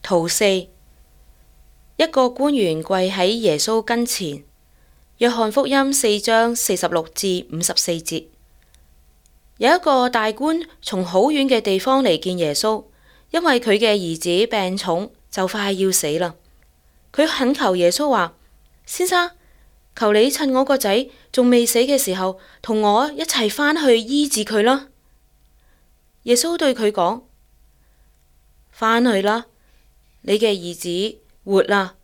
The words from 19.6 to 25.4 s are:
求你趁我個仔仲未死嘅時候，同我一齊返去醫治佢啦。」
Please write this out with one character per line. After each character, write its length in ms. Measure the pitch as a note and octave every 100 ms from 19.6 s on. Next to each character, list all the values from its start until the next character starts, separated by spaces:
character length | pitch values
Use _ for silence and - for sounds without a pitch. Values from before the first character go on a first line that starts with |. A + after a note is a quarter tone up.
| _ _ _ -
求 160 | A3
你 180 | G#3 B3
趁 240 | C#4 D4
我 120 | B3+ C4+
個 120 | C4+
仔 300 | G#3+ G3+ C4+ - _
仲 180 | - B3
未 160 | B3 A#3
死 140 | A#3
嘅 180 | B3+ C#4
時 160 | C4
候， 260 | F#3 F#3 F#3 - -
同 200 | - G#3+
我 280 | G#3 G#3 D4
一 120 | C#4+
齊 260 | D#4+ C#4 A3
返 260 | G#3 D4 D#4
去 220 | C#4+ A#3
醫 300 | A3+ C#4+ D4
治 160 | G#3+
佢 180 | G#3+ G#3+
啦。」 280 | A3 C4+ - _ _ _ _ _